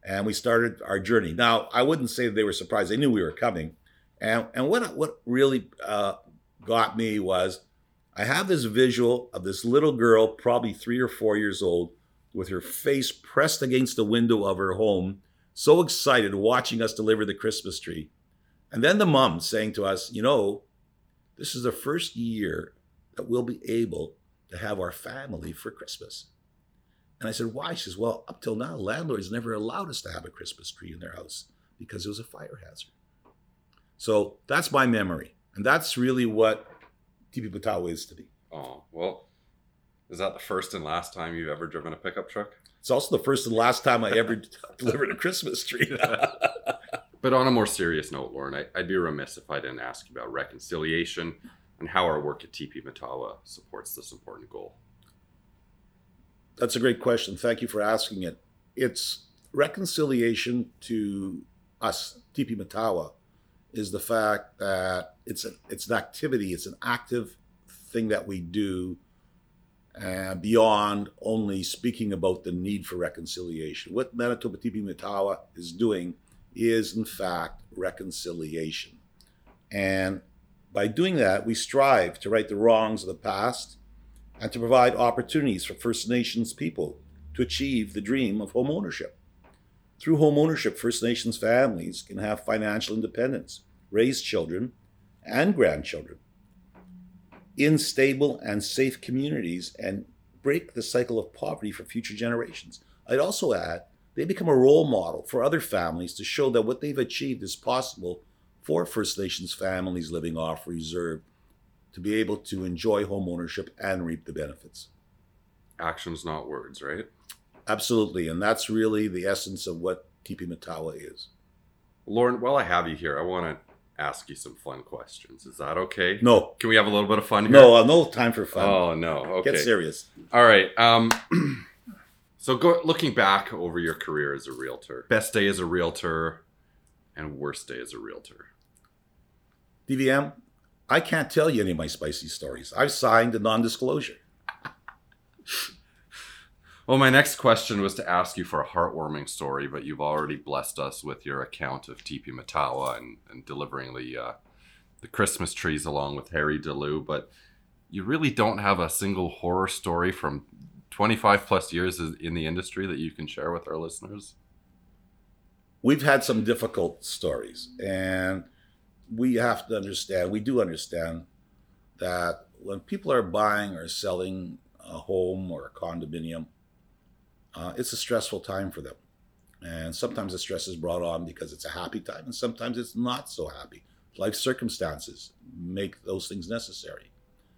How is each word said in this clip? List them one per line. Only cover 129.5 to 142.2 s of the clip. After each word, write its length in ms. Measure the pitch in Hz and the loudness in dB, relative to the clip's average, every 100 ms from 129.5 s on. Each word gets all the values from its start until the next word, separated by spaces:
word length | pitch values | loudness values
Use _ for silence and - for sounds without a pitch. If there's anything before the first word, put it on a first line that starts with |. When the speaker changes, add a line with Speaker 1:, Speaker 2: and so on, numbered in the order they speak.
Speaker 1:
Get 80 | - | 2
serious. 480 | 73 107 80 - - - - | 4 4 2 -6 -14 -20 2
Speaker 2:
All 120 | 120 | 8
right. 340 | 120 104 92 - | 10 10 8 6
Um, 320 | 117 117 113 - - | 8 8 6 2 2
<clears throat> 340 | 170 147 127 - _ - - - _ _ _ | 2 2 -2 -10 _ -20 -20 -20 _ _ _
so 200 | - 127 | -2 4
go, 240 | 175 170 | 6 6
looking 300 | 160 160 156 | 4 2 2
back 400 | 110 98 98 - | 4 6 6 2
over 260 | 107 87 85 | -6 -4 -2
your 140 | 82 | -2
career 400 | 80 - 76 71 | -2 -4 -2 -2
as 140 | 69 67 | -4 -10
a 40 | |
realtor, 540 | 64 65 64 - 64 - | -12 -10 -10 -12 -16 0
best 220 | 110 - | 0 2
day 160 | 110 98 | 2 2
as 120 | 92 | 2
a 60 | 87 | 0
realtor 800 | 90 85 - 87 80 80 80 _ _ _ _ _ _ _ - | 0 0 -2 -4 -2 -2 -6 _ _ _ _ _ _ _ -12
and 220 | 76 69 | -12 -8
worst 300 | 73 71 - | -8 -8 -12
day 120 | 62 | -12
as 140 | 62 | -12
a 60 | 62 | -12
realtor. 480 | 53 50 - 52 - _ _ _ _ _ _ _ _ _ _ _ _ _ _ | -14 -14 -18 -20 -20 _ _ _ _ _ _ _ _ _ _ _ _ _ _
Speaker 1:
D 80 | 135 | 0
V 140 | 131 | 4
M, 240 | 135 147 - _ _ _ _ _ | 2 0 -8 _ _ _ _ _
I 100 | 143 | 2
can't 300 | 165 165 151 | 4 -2 2
tell 200 | - 156 | 4 4
you 120 | 131 | 4
any 100 | 98 | 2
of 60 | 82 | 0
my 100 | 78 | -4
spicy 400 | - 78 76 | -4 -6 -6